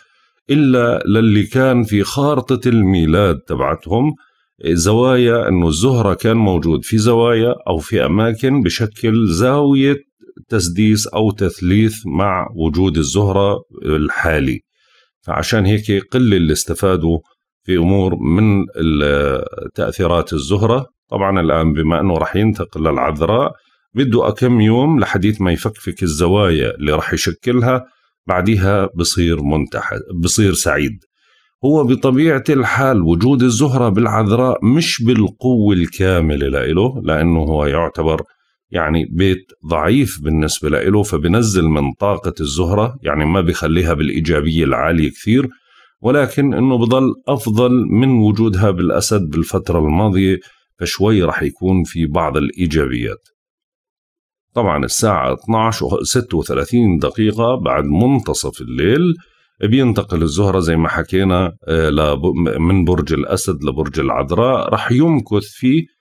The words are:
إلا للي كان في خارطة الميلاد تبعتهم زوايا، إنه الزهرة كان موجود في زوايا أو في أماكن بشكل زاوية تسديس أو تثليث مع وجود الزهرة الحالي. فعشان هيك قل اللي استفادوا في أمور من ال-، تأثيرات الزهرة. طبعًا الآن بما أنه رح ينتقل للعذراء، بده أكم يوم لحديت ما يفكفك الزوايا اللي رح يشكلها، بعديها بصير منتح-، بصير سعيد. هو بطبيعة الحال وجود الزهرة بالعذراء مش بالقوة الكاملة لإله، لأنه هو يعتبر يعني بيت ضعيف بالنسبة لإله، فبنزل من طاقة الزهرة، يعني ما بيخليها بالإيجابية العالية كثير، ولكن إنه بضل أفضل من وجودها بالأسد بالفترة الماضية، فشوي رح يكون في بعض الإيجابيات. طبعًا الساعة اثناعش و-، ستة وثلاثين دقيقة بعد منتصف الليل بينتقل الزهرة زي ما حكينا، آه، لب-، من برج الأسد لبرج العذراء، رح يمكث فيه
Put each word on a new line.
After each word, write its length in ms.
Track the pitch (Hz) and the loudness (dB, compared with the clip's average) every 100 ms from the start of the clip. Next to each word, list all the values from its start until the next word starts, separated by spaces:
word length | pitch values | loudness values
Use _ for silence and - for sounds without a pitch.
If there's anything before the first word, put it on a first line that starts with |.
| _ _ _ _ - | _ _ _ _ -2
إلا 540 | 143 139 127 120 - - | 2 4 2 2 0 0
للي 380 | 107 110 104 | 2 4 2
كان 400 | 101 131 131 120 | 2 0 2 2
في 200 | 110 104 | 2 0
خارطة 640 | 95 143 143 143 123 120 123 | 0 0 0 0 -2 -2 2
الميلاد 720 | 117 95 92 80 87 98 71 - | 2 4 2 2 2 2 0 -4
تبعتهم 640 | 65 67 82 80 110 147 147 _ _ _ - 78 | -4 -4 -4 -4 -2 -2 -4 _ _ _ -8 -2
زوايا، 800 | 87 90 110 127 127 120 117 - | 0 2 2 2 2 2 2 0
إنه 200 | 90 85 | 0 0
الزهرة 460 | 78 131 123 104 | 2 0 2 0
كان 240 | 85 - 113 | 0 0 2
موجود 460 | 104 90 80 76 | 2 0 0 -2
في 140 | - 110 | 0 0
زوايا 580 | 113 117 117 113 117 - - | 2 2 2 2 0 -2 -4
أو 100 | 85 | -6
في 280 | - 107 67 | -2 -2 0
أماكن 560 | 98 113 110 131 139 | 0 0 0 0 0
بشكل 640 | 90 - 110 - 117 110 104 | 0 -2 -6 -4 0 0 0
زاوية 680 | 85 127 143 143 139 135 143 _ _ - - - | 0 0 2 2 2 2 -2 _ _ -20 -20 -4
تسديس 580 | 110 85 87 107 107 - | -4 -2 0 2 2 -2
أو 240 | - 110 | -2 -2
تثليث 640 | 101 95 - 90 104 110 107 87 | 0 -4 -2 0 2 2 -2 -4
مع 420 | 76 101 92 - - | -2 0 -2 -6 -4
وجود 420 | 80 78 92 80 | -2 0 0 0
الزهرة 640 | 69 95 101 95 98 101 - - - | 0 0 0 2 0 -2 -8 -10 -4
الحالي. 760 | 76 76 - 87 78 67 60 _ _ _ _ _ _ - | -2 -2 -2 -2 0 -2 -4 _ _ _ _ _ _ -8
فعشان 400 | 78 80 110 95 | -6 -2 0 2
هيك 380 | 104 107 98 - | 0 0 -4 -2
قل 220 | 127 123 | 0 2
اللي 200 | 95 80 | 2 0
استفادوا 640 | 76 - 82 95 90 82 82 - _ _ _ - | -2 -6 -2 0 0 0 -2 -6 _ _ _ -2
في 120 | 90 | 0
أمور 380 | 87 98 92 85 | 2 2 0 -2
من 500 | 73 90 107 101 - - | 0 2 2 2 -2 -2
ال-، 680 | 80 76 73 71 71 65 - - - - | -2 0 0 0 0 -2 -6 -12 -12 -6
تأثيرات 580 | - - 87 85 - | -6 -2 0 0 -2
الزهرة. 520 | 78 67 98 110 127 131 _ - | -4 -2 0 0 0 -4 _ -10
طبعًا 300 | - 98 95 | -4 -2 0
الآن 340 | 82 80 80 | 2 2 2
بما 260 | 73 78 82 | 0 0 0
أنه 180 | 95 80 | 0 -2
رح 180 | - 95 | -2 0
ينتقل 460 | 107 104 82 78 | 0 -2 -6 -4
للعذراء، 720 | 80 67 69 76 82 117 147 - _ _ _ | -2 0 -2 -2 0 0 -2 -6 _ _ _
بده 340 | 110 135 117 - | -2 0 2 0
أكم 340 | - 123 120 | 0 2 4
يوم 380 | 107 117 147 151 | 4 2 2 0
لحديت 420 | 95 101 101 107 | 0 0 0 0
ما 100 | 92 | 0
يفكفك 520 | 82 - - - - | 0 -4 -8 -12 -4
الزوايا 720 | 90 76 87 101 95 78 58 - | -4 0 2 2 2 0 -2 -4
اللي 160 | 73 | -2
رح 220 | 76 - | -2 -2
يشكلها، 720 | 82 - 82 123 123 120 127 127 _ _ _ - | -4 -4 -4 -2 0 0 -2 -6 _ _ _ -4
بعديها 640 | 90 92 107 95 101 95 85 | -2 2 2 2 0 -2 -4
بصير 420 | 85 95 85 80 | -4 0 0 0
منتح-، 560 | 71 78 71 - - - - 87 | 0 -2 -2 -6 -8 -8 -8 -4
بصير 300 | 85 - 98 | -2 2 2
سعيد. 460 | 78 - 71 73 104 _ _ _ _ _ - 135 | 2 0 0 -2 -6 _ _ _ _ _ -6 0
هو 180 | 151 | 0
بطبيعة 600 | 127 131 139 127 165 156 110 | 2 0 2 2 2 0 0
الحال 520 | 139 110 110 135 113 | 0 0 0 0 2
وجود 420 | 82 85 120 139 | 2 2 2 2
الزهرة 460 | 123 110 147 131 117 | 2 2 0 2 0
بالعذراء 760 | 98 113 107 104 117 127 - 107 | 2 0 0 0 0 0 0 2
مش 380 | 151 165 - | 2 0 -2
بالقوة 720 | 113 113 101 - 127 120 104 92 | 0 2 0 0 0 2 2 2
الكاملة 720 | 85 - 95 90 80 71 69 | 0 0 0 2 0 0 -2
لإله، 540 | 67 64 82 120 135 | -2 0 0 0 -2
لأنه 360 | - 76 82 82 | -4 0 2 2
هو 260 | 76 76 73 | 0 0 0
يعتبر 560 | 76 82 - 80 80 - _ _ _ _ | 0 -2 -2 -2 -2 -6 _ _ _ _
يعني 340 | 87 78 82 - | -4 0 0 -2
بيت 340 | 85 95 90 - - 78 | 0 0 0 -6 -16 -6
ضعيف 500 | 80 80 131 117 76 | -2 2 2 0 -4
بالنسبة 460 | 73 78 78 - 76 | -2 0 -2 -4 -2
لإله، 340 | 73 - 104 | -2 0 0
فبنزل 640 | 101 80 85 107 110 92 80 | 0 -2 0 2 2 2 2
من 280 | 76 69 | 0 -2
طاقة 400 | - 101 95 87 - | -2 -4 -2 -6 -8
الزهرة، 540 | 73 76 85 104 117 - | -6 -4 -2 0 -2 -4
يعني 220 | 73 73 76 | -4 0 0
ما 160 | 95 | 0
بيخليها 520 | 85 82 78 85 82 | 0 -2 -2 0 0
بالإيجابية 680 | 78 76 69 80 76 76 80 | 0 -2 -2 0 0 0 0
العالية 460 | 71 60 76 85 73 | 0 0 0 0 -2
كثير، 400 | - 104 123 131 - _ _ _ _ | -4 0 0 0 -8 _ _ _ _
ولكن 520 | 120 143 131 - 139 | 0 0 0 0 0
إنه 240 | 104 131 123 | 2 2 2
بضل 360 | 113 131 131 - - | 2 2 0 -2 -4
أفضل 440 | 135 113 107 123 127 101 | -4 0 2 4 2 2
من 180 | 104 135 | 2 4
وجودها 640 | 123 107 104 113 92 104 | 4 4 4 2 2 2
بالأسد 500 | 90 87 64 - 104 | 2 0 0 0 0
بالفترة 580 | 80 76 82 - - 85 | 0 -2 -2 -4 -2 0
الماضية، 580 | 76 82 107 92 95 92 - _ _ - | 2 2 2 2 2 0 -6 _ _ -10
فشوي 440 | 87 - 101 107 | -8 0 2 2
رح 200 | 82 - | 2 -2
يكون 400 | 71 - 92 92 | -4 -2 0 0
في 220 | 78 85 78 | 0 -4 -2
بعض 320 | 82 76 71 | -2 -2 -2
الإيجابيات. 920 | 73 - 87 78 69 60 57 50 _ _ _ _ _ _ _ _ _ _ _ _ _ | -4 -2 -2 0 -2 -4 -6 -10 _ _ _ _ _ _ _ _ _ _ _ _ _
طبعًا 320 | 120 101 73 64 | -2 0 0 -2
الساعة 480 | - 110 87 64 | -2 0 0 -2
اثناعش 480 | 65 - 113 113 107 | -4 -2 0 0 -2
و-، 220 | 64 90 | -4 -4
ستة 340 | - 127 - 82 | -2 -4 -2 -4
وثلاثين 600 | - 65 71 120 110 82 | -2 -4 0 2 2 2
دقيقة 580 | 71 - 107 104 117 127 - | -2 -2 -2 0 -2 0 -2
بعد 180 | 69 | -2
منتصف 800 | 71 78 123 135 - 69 69 - | 0 2 2 0 -2 -6 -6 -10
الليل 520 | 62 62 85 139 180 165 _ _ _ - | -10 -2 2 2 2 -2 _ _ _ -6
بينتقل 600 | 107 131 127 101 - 85 | 0 2 2 0 -2 -2
الزهرة 360 | 82 78 101 92 | -2 0 0 0
زي 160 | 82 80 | 0 0
ما 140 | 80 | 0
حكينا، 600 | 82 82 92 95 90 90 - - | -2 -2 0 2 0 -2 -6 -4
آه، 220 | 80 78 | 0 0
لب-، 680 | 73 76 71 85 80 80 65 | 0 0 0 -2 0 -2 0
من 240 | 85 95 | 2 2
برج 300 | 82 85 78 | 2 0 0
الأسد 500 | 73 - 92 - 76 | -2 -2 -4 -4 -4
لبرج 360 | 71 67 73 73 | -4 -4 -4 -4
العذراء، 720 | 67 60 71 87 123 127 - | -2 -2 -2 0 0 0 -2
رح 180 | 107 - | -4 0
يمكث 520 | 123 165 147 110 104 | 0 2 0 0 -4
فيه 400 | - - 127 156 160 _ | -4 -4 0 0 -2 _